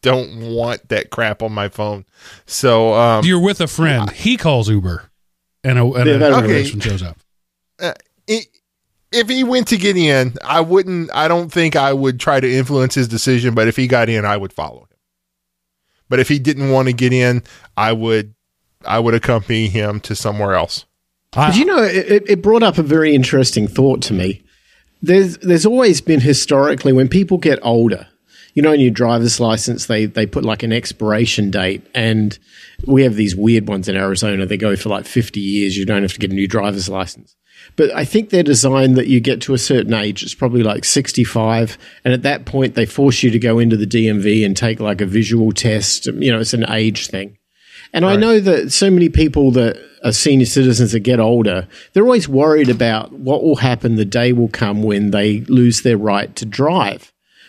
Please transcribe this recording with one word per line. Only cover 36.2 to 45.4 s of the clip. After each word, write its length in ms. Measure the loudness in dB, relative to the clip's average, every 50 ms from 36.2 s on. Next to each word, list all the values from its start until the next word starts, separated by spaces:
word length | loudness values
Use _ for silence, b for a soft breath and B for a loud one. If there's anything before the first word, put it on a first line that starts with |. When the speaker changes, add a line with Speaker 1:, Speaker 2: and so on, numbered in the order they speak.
| -6 -4
Speaker 3:
a 40 | -2
new 140 | -2 -2 -2
driver's 400 | -2 -2 -2 -2 -4 -6 -6 -6
license. 480 | -6 -8 -8 -8 -12 -20 -20 _ _ _ b b b b b b b
But 180 | 0 0 0 0
I 100 | -4 -6
think 260 | -2 -2 -2 -2 2
they're 120 | 2 2
designed 540 | 4 4 2 2 2 2 2 4 4 4 4
that 100 | 2 2
you 140 | 2 2 2
get 200 | 2 0 -4 -4
to 120 | -2 -4 -2
a 40 | -2
certain 360 | 0 0 0 0 0 0 -2
age, 280 | -2 -2 -4 -6 -8 -10
it's 100 | -12 -8
probably, 300 | -4 -4 0 0 2 0
like, 200 | 0 -2 -2 -4
sixty-five, 920 | -2 -2 -2 -2 -2 -2 -2 -2 0 0 -2 0 0 0 0 -2 -2 -6 B B B B B B
and 80 | -2
at 100 | -2 0
that 220 | -2 -4 -4 -4 -8
point, 300 | -6 -2 -2 -2 -2 0
they 120 | -2 -4
force 360 | -2 0 2 2 2 2 2
you 80 | 0 2
to 80 | 2 2
go 220 | 0 2 2 2
into 160 | 2 2 2
the 100 | 0 -2
D 220 | 0 0 0 0 2
M 120 | 0 0
V 240 | 0 0 2 2 2
and 120 | 0 -2
take, 240 | -2 -2 -4 -4 -2
like, 200 | -4 -4 -2 -2
a 60 | -4
visual 460 | -2 0 0 0 2 0 0